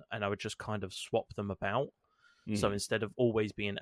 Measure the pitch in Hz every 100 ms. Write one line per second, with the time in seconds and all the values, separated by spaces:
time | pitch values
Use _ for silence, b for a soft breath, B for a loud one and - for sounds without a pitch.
0 | - 113 101 101 110 - - 107 95 -
1 | - 113 - - 101 92 101 113 147 -
2 | _ b b b - 104 110 101 - 110
3 | 107 - 123 110 107 - 104 101